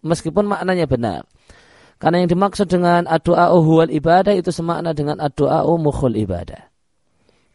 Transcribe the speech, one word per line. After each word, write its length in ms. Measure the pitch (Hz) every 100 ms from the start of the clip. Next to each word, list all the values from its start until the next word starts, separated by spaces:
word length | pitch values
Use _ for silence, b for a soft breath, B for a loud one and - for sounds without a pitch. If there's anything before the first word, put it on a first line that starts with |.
| 160
Meskipun 400 | 165 160 156 208
maknanya 400 | 196 185 185 156
benar. 400 | 127 117 78 - _ b b b b b b
Karena 240 | 147 175
yang 80 | 180
dimaksud 400 | 175 196 196 196
dengan 400 | 180 175 175 175
"Ad-du'a'u 480 | 160 - 170 175 180
huwal 320 | 156 160 165
ibadah" 480 | 156 151 175 196 202
itu 160 | 175
semakna 400 | 170 170 165 165
dengan 240 | 151 147 147
"Ad-du'a'u 640 | 147 - 139 156 147 170
mukhul 320 | 151 117 127
ibadah". 560 | 107 104 87 90 - - _ _ _ _ _ _ _ _